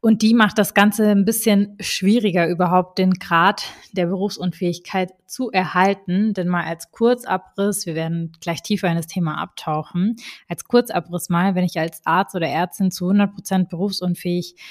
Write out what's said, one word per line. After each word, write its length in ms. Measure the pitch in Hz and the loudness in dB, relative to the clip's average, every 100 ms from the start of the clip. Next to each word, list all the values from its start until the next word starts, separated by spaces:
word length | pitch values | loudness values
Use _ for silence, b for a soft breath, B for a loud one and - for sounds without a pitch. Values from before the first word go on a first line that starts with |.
Und 220 | 233 220 | 4 4
die 100 | 214 | 4
macht 240 | 233 214 - | 4 4 2
das 160 | 196 | 2
Ganze 380 | - 208 208 214 | 4 4 4 2
ein 160 | 202 196 | 4 2
bisschen 500 | 226 - 202 202 - | 0 2 2 2 -4
schwieriger, 680 | 180 - 185 233 214 175 165 | -8 -2 2 4 2 2 0
überhaupt 480 | 170 180 185 180 - | 0 2 2 0 0
den 140 | 185 | 0
Grad 520 | 185 - 170 180 208 - B B | 0 0 2 4 2 -8 B B
der 140 | - 175 | -4 -2
Berufsunfähigkeit 1040 | 185 202 - 185 - 180 175 - 190 180 _ _ | -2 -4 -4 -6 -2 -4 -4 -6 -4 -4 _ _
zu 240 | - 254 | -8 -2
erhalten. 800 | 190 175 185 196 196 - 180 220 | -2 0 2 2 2 -2 0 0
Denn 160 | 202 180 | 0 -2
mal 160 | 180 | -2
als 260 | 160 165 - | -4 -8 -12
Kurzabriss, 920 | - 226 240 - 185 - - 202 202 | 0 0 2 -2 -6 -6 -4 -2 -2
wir 100 | - | -6
werden 380 | 160 160 170 165 - | -6 -4 -4 -6 -8
gleich 220 | - 165 | -8 -6
tiefer 260 | - 208 185 | -2 -2 0
in 80 | 165 | -2
das 100 | 165 | -4
Thema 300 | - 165 151 | -4 -2 -4
abtauchen, 800 | 165 - - 151 151 175 196 233 B B B | -8 -10 -6 -6 -4 -2 -2 -4 B B B
als 160 | 170 | -12
Kurzabriss 640 | - 240 240 - - 175 - | 0 0 2 -4 -6 -10 -2
mal, 260 | 175 190 | 0 2
wenn 100 | 185 | 0
ich 140 | 180 170 | -2 -2
als 220 | 165 - - | -6 -4 -2
Arzt 280 | 170 196 | 0 0
oder 140 | 185 160 | -2 -2
Ärztin 420 | 139 175 - 190 | -2 -4 0 -2
zu 180 | - 180 | -2 0
hundert 260 | 202 202 | 2 2
Prozent 340 | - - 190 180 | -2 -4 -2 -2
berufsunfähig, 840 | 165 202 196 180 175 180 175 175 _ B | -2 -4 -2 -4 -4 -2 -4 -6 _ B